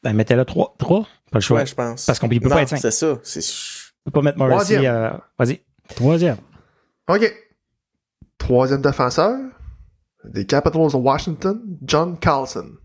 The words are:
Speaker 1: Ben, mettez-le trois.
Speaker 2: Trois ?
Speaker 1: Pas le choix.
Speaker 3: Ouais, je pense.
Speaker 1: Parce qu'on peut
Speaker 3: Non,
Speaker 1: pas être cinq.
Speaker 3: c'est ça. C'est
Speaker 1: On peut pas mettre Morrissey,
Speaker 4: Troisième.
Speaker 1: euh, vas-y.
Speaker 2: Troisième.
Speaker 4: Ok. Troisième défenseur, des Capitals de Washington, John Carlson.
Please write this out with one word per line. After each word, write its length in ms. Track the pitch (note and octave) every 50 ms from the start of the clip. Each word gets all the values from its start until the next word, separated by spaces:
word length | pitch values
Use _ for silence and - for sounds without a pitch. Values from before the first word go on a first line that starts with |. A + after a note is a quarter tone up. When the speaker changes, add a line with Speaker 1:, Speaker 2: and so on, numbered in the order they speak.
| -
Speaker 1:
Ben, 100 | C3 G#2+
mettez-le 320 | G#2+ A2 - B2 A#2+ C3
trois. 300 | - - - - - _ _
Speaker 2:
Trois ? 240 | - - E3+ G3+ A3 - _ _ _ _
Speaker 1:
Pas 80 | - A2
le 20 |
choix. 200 | G2 - B2 A#2
Speaker 3:
Ouais, 60 | C#3
je 80 | C3 -
pense. 300 | - B2 A#2+ A#2 B2 -
Speaker 1:
Parce 120 | - B2+ -
qu'on 100 | - A#2
peut 60 | A#2+ A#2+ G#2
Speaker 3:
Non, 80 | B2
Speaker 1:
pas 120 | C#3+ D#3+ D3
être 60 | B2+
cinq. 80 | D3+ C#3+
Speaker 3:
c'est 120 | - A#2
ça. 280 | A2 - - D#3+ C#3+ - -
C'est 180 | - - D#2+ D#2+ - - - - - - - - - _ _ _
Speaker 1:
On 40 | -
peut 100 | - D3+
pas 20 | C#3+
mettre 160 | D3 C#3+ C#3
Morrissey, 360 | C3+ C3 C3 - G3+ F3 A3
Speaker 4:
Troisième. 200 | G3+ C#3 C3 A#2+
Speaker 1:
euh, 160 | A2+ A2+ A2 - - - _ _ _
vas-y. 220 | C3 A#2+ C#3+ - _ _ _ _ _ _ -
Speaker 2:
Troisième. 400 | - A#2+ C3 D#3+ E3+ E3+ F3 B2 G2+ - _ _ - _ _ _ _ _ _ _ _ _ -
Speaker 4:
Ok. 260 | F3 G#3 A3 G#3 - - _ _ _ _ _ _ _ _ _ _ _ _ _ _ _ _ - _ _ _
Troisième 440 | - - B2 B2 C3 C3 C#3 C3+ C3+
défenseur, 560 | D3 C3+ - C#3 B2 B2 - D#3 G3+ B3 C4+ C4+ C4 - _ - - - _ - _ _ _ _ _ _ _ _
des 220 | - - G2+ G2+
Capitals 440 | - - C#3 C#3+ E3 D#3 D#3+ D#3+ D3+ C3+
de 40 |
Washington, 640 | C3 B2 C3 C3+ D3+ - - D#3+ - - F#3+ G3+ A3+ A#3+ G#3+ F3+ D3 C3+
John 360 | B2+ - D3+ D#3+ F3 F3 D#3+
Carlson. 480 | - F3+ D3+ C#3 C3 B2+ - - E2 C2+ A1+ - -